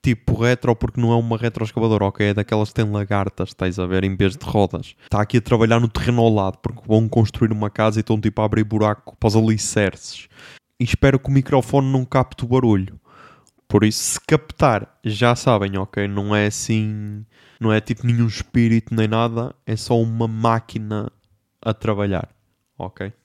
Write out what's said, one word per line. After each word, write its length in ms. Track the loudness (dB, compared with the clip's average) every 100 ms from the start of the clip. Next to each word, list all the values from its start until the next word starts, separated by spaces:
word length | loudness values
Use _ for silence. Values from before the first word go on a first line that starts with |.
Tipo 360 | 0 -2 -2 0
retro, 360 | 0 0 0 0
porque 260 | -2 -2
não 100 | 2
é 40 | 2
uma 200 | 0 -2
retroescavadora, 720 | -4 -4 -6 -2 0 2 0
ok? 220 | 0 0
É 60 | 0
daquelas 340 | -2 -2 -2
que 60 | -2
têm 160 | -2
lagartas, 580 | -2 -2 -2 -2 -4 -8
estás 300 | -4 -4 -4
a 80 | -2
ver, 160 | 0
em 120 | -2 0
vez 220 | 0 -2
de 80 | -2
rodas. 500 | 0 0 -2 -12 _ -4
Tá 100 | -2
aqui 180 | 0 0
a 40 |
trabalhar 380 | 2 2 4 4
no 80 | 2
terreno 340 | -2 -2 2
ao 100 | 2
lado, 280 | 2 -2 -6
porque 280 | -12 -12 0
vão 220 | 2 2
construir 420 | 2 0 0 -2
uma 200 | 0 -4
casa 260 | 0 0 0
e 40 |
estão 200 | -2 0
tipo 180 | 0 -2
a 20 | 0
abrir 180 | 0
buraco 540 | 0 0 0 -2 -10 _
para 100 | 2
os 60 | 2
alicerces. 920 | 2 0 -2 -2 -2 -4 -18 -18 -20 -20 -20 -20 _ _
E 40 |
espero 360 | -4 2 2 2
que 80 | 2
o 60 |
microfone 580 | 0 2 0 2 0 2
não 140 | -2 0
capte 400 | -2 -2 -6 -2
o 20 |
barulho. 520 | 2 2 2 -2 -10 _ -20 -20 _ _ _ _
Por 160 | 2
isso, 300 | 2 0 -6
se 60 | -8
captar, 760 | -2 -2 -2 0 2 2 -4 _
já 320 | -8 0 2 2
sabem, 420 | 2 2 0 -4
ok? 300 | -4 -4 -2
Não 280 | -2 0 2
é 120 | 0
assim, 760 | -2 -2 -2 -2 -6 -10 -12 -16 _ _ _
não 120 | 0
é 80 | 0
tipo 240 | 0 -2
nenhum 220 | 0 2 0
espírito 680 | -2 -2 2 4 2 0 -2
nem 120 | 0
nada, 460 | 0 0 -2 -8 -10
é 120 | -8 -8
só 260 | 0 0
uma 260 | 2 -2 -4
máquina 840 | 0 2 2 -2 -10 -6 -6 -8 _ _ _ _ _
a 100 | -6
trabalhar, 560 | -4 -4 -2 -2 -4 -6 _ _ _ _ -14
ok? 380 | -14 -10 -14 -14